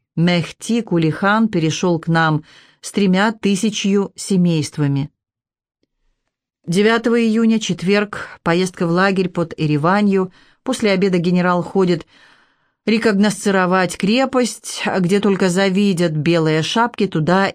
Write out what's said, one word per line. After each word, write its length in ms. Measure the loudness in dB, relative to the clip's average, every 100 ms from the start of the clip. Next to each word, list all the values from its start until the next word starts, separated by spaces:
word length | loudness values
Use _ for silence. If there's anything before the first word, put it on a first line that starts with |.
| _ -2
Мехти 640 | 0 0 -4 -10 -4 -4
Кулихан 640 | 0 0 0 0 0 2 2
перешел 540 | 0 -2 -2 -2 -2
к 80 | 0
нам 340 | 0 2 0 -4 -20 _ _
с 100 | -8
тремя 400 | -2 2 2 0
тысячью 800 | 0 -2 0 -2 -2 0 0 -2 -6
семействами. 960 | -2 0 2 0 -2 -2 -2 -2 -4 -10 _ _ _ _ _ _ _ _ _ _ _ _ _ _ -2
Девятого 540 | 2 2 2 2 2
июня, 400 | 2 2 2 2
четверг, 800 | -2 -4 0 0 0 -8 -14 -8
поездка 460 | -2 0 0 -2 -2
в 20 |
лагерь 380 | 0 2 0 -2
под 280 | -2 -6 -2
Ереванью. 760 | 0 0 2 2 2 2 -2 -6 _ _
После 260 | -6 -2 0
обеда 280 | 0 2 0
генерал 440 | 0 2 2 0
ходит 420 | -2 0 0 0 -4 _ -20 _ _ _ _ _ -2
рекогносцировать 1120 | 0 2 2 0 0 -2 0 2 0 0 -2
крепость, 840 | 0 0 0 0 -2 -4 -14 -8 -4 -2
где 200 | 0 0
только 300 | 0 0 0
завидят 640 | 2 0 2 0 2 0
белые 500 | 0 0 2 2 0
шапки, 440 | 0 -2 -2 -2 -2
туда 460 | 0 0 2 0